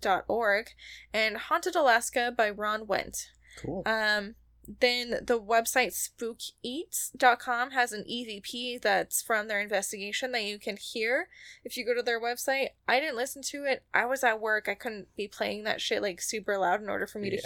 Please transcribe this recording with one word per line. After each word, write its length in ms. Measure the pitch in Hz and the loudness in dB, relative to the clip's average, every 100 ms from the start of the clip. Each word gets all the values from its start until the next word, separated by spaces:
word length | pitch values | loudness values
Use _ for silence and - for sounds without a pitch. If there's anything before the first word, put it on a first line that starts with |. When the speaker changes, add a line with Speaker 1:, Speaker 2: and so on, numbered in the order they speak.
Speaker 1:
dot 240 | 214 185 - | 2 2 2
org, 420 | 220 220 202 240 - - - - | 0 2 2 0 -12 -20 -20 -4
and 240 | 214 220 214 | 0 0 0
Haunted 380 | - 339 370 349 | 0 0 2 4
Alaska 560 | 277 233 233 254 240 240 | 6 6 4 0 0 2
by 140 | 214 | 2
Ron 360 | 202 208 214 214 | 2 -2 -2 0
Wendt. 400 | 190 - - - _ - - | -2 -2 -8 -12 _ -20 -10
Speaker 2:
Cool. 240 | - 185 208 | -6 -4 0
Speaker 1:
Um, 500 | 220 214 208 202 - _ _ - 208 | 2 2 2 -2 -10 _ _ -18 2
then 400 | 247 247 240 226 | 2 4 0 -2
the 180 | - 233 | 0 0
website 480 | 202 226 233 269 226 - | 4 4 4 2 2 0
spookeats 1120 | - - 226 233 - - 233 269 - - - 254 | -6 -6 -8 -6 -12 -10 -8 -8 -6 -6 -6 4
dot 240 | 254 233 | 6 6
com 320 | - 240 262 | 2 -2 0
has 180 | 262 247 | 0 0
an 120 | 214 - | -2 -6
E 180 | 240 | -6
V 160 | 233 202 | -6 -10
P 380 | - 240 247 240 | -10 -8 -6 -2
that's 400 | 214 190 - - | 2 2 2 -2
from 280 | - 220 214 | 0 0 0
their 120 | 202 | -2
investigation 680 | 208 202 196 208 202 208 254 | 0 0 0 -4 -6 -4 -2
that 140 | 247 | -2
you 160 | 208 208 | -2 -4
can 160 | - 202 | -6 -8
hear. 520 | - 233 220 269 359 - - - | -6 -2 0 0 -2 -10 -20 -16
If 120 | 240 240 | -10 -4
you 80 | |
go 80 | 233 | 0
to 100 | 240 | 0
their 180 | 240 226 | 0 0
website, 480 | 233 247 - 269 254 - - | 0 -2 0 2 0 -4 0
I 140 | 247 | 2
didn't 160 | 311 233 | 2 -2
listen 260 | 269 277 262 | -4 -6 -8
to 180 | 285 | -4
it. 180 | 285 254 - | -2 -2 0
I 120 | - | 0
was 180 | 233 262 | 2 2
at 180 | 247 220 | 2 2
work. 280 | 220 214 208 | 2 0 0
I 60 | |
couldn't 340 | 196 233 214 185 - | -6 -6 -10 -10 -8
be 100 | 202 | -8
playing 380 | - 208 208 | -4 -4 -2
that 160 | 214 - | -2 -2
shit, 220 | - 208 | -2 0
like, 180 | 208 175 | -2 -4
super 360 | - 220 190 196 | -6 -4 -2 2
loud 240 | 180 208 | 4 2
in 60 | 208 | 0
order 200 | 196 190 | -4 -4
for 100 | 214 | -4
me 120 | 202 | -4
to 60 | 196 | -4